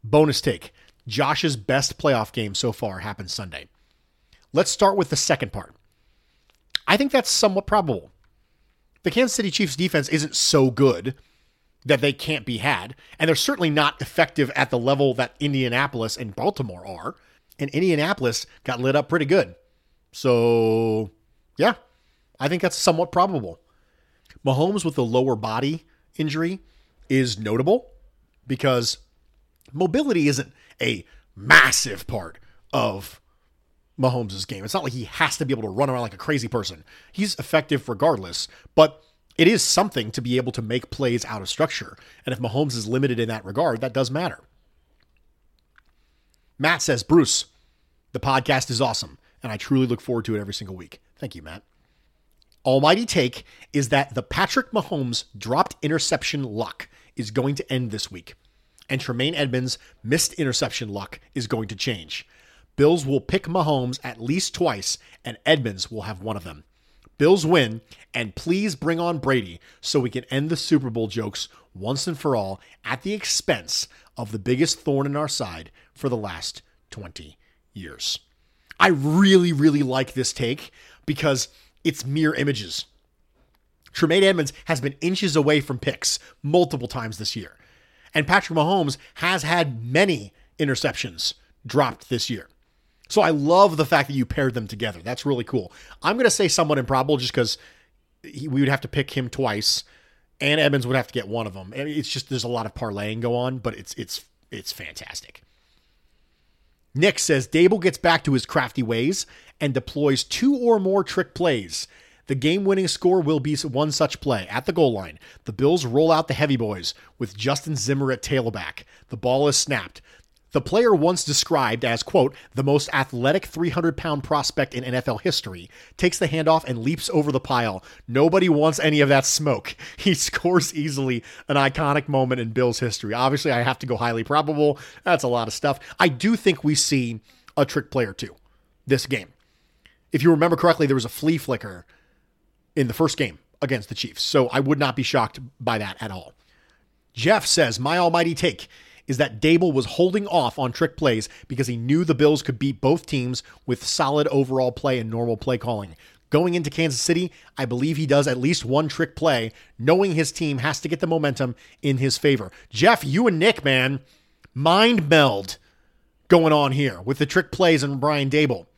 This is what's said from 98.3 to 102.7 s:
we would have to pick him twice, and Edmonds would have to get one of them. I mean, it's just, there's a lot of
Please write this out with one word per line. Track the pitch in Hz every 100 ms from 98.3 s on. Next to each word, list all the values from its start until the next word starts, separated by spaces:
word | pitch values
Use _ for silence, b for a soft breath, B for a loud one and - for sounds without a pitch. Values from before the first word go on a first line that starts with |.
| 143 151
we | 131
would | 139
have | 139
to | -
pick | 147 135
him | - 123
twice, | - 127 104 107 - - b b b b _
and | 143 151
Edmonds | 147 139 120
would | 131
have | 120
to |
get | 127 101
one | 113 107
of |
them. | 95 92
I | 127
mean, | 143 151
it's | -
just, | 135 -
there's | 131
a | 120
lot | 120
of | 110